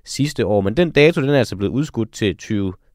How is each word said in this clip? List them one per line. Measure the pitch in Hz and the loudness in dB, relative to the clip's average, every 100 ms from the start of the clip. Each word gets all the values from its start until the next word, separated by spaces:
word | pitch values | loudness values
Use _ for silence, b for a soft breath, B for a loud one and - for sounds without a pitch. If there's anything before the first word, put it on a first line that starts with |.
sidste | - - 147 - 95 | -12 -4 -4 -2 0
år. | 104 | 0
Men | 98 113 | 0 0
den | 175 | 2
dato, | 143 151 175 | 4 4 4
den | 139 | 2
er | 143 | 2
altså | 110 95 | 0 -2
blevet | 98 | -2
udskudt | 113 151 117 110 | -2 -4 -4 -6
til | - 107 - | -2 -2 -2
tyve | - 107 98 90 _ | -6 -4 -4 -8 _